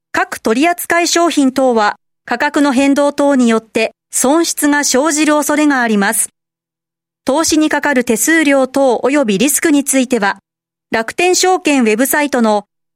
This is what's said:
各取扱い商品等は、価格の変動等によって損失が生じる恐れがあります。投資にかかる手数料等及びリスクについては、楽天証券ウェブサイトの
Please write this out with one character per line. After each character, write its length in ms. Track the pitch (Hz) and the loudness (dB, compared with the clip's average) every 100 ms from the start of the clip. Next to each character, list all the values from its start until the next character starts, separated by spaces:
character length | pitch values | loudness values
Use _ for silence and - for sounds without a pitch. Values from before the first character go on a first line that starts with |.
| _ | _
各 260 | 339 381 - | -6 -4 -4
取 300 | - 226 320 | -4 0 0
扱 340 | 349 - 339 | -2 -2 -2
い 60 | 339 | 0
商 200 | 339 339 | 0 0
品 220 | 285 269 | 2 0
等 240 | 262 262 | 2 0
は、 220 | 226 208 - _ _ | 2 0 -2 _ _
価 140 | - 240 | -8 -4
格 240 | 294 302 | -2 0
の 100 | 285 | 0
変 220 | 247 277 | 2 2
動 180 | 277 285 | 2 0
等 220 | 285 285 | 0 0
に 140 | 277 233 | 2 2
よ 80 | 226 | 0
っ 60 | |
て 300 | 220 233 226 - _ | -2 -4 -4 -6 _
損 320 | - 254 311 | -4 0 2
失 240 | 330 - 294 | 0 -2 0
が 160 | 285 | 0
生 260 | 277 254 311 | 0 0 0
じ 160 | 294 302 | 0 0
る 80 | |
恐 220 | 302 294 294 | 0 0 0
れ 100 | 302 | 2
が 160 | 269 | 2
あ 60 | 233 | 0
り 100 | 208 | 0
ま 160 | 196 | 0
す。 140 | 220 - _ _ _ _ _ _ _ _ _ | -2 -6 _ _ _ _ _ _ _ _ _
投 180 | - 277 | -4 -2
資 160 | 320 311 | 0 0
に 100 | 311 | 0
か 120 | 294 | -2
か 120 | 294 | -2
る 120 | 262 | -2
手 120 | 240 220 | 0 -2
数 280 | 311 330 | 0 2
料 240 | 302 277 262 | 2 2 0
等 320 | 277 269 226 | 0 0 0
及 220 | 240 294 | 0 0
び 140 | 240 190 | 0 0
リ 120 | 269 | 0
ス 100 | - | 0
ク 120 | 339 | 0
に 100 | 285 | 0
つ 160 | 277 269 | 0 -2
い 80 | 247 | 0
て 140 | 233 | -2
は、 180 | 196 - _ _ _ _ - | -2 -6 _ _ _ _ -8
楽 220 | 226 226 | -6 -6
天 200 | - 349 | -2 0
証 240 | 359 370 370 | 0 0 0
券 240 | 339 277 | 0 0
ウ 40 | 226 | 2
ェ 100 | 214 | 0
ブ 100 | 269 | 0
サ 160 | 311 | 0
イ 80 | 294 | -2
ト 120 | 262 | 0
の 240 | 220 208 - _ _ | 0 0 -4 _ _